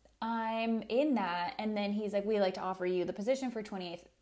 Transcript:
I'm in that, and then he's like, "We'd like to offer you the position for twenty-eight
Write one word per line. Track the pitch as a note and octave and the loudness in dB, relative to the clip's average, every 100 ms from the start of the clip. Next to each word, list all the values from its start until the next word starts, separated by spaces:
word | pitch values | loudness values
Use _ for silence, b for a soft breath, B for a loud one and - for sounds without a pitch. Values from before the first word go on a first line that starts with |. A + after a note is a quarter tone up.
| _ _ | _ _
I'm | A3+ A#3 A3 A3+ A3+ A3+ | -4 -2 0 0 2 0
in | G#3+ A3+ D4+ A#3+ | 2 4 4 4
that, | F#3 F3 F3 - | 2 -2 -4 -4
and | G#3+ G#3+ | -2 0
then | G3+ | 0
he's | G#3 G#3+ | 0 0
like, | G3+ G3+ | 0 2
"We'd | G#3+ | 4
like | F#3+ F#3 | 2 2
to | |
offer | F#3 F#3 F3+ | -4 -2 0
you | F3+ F3+ | 0 0
the | |
position | F3+ G3+ C4 C4 | -2 0 0 -2
for | A3+ | -6
twenty-eight | G#3 G3 F3+ F3 - _ | -6 -6 -6 -10 -14 _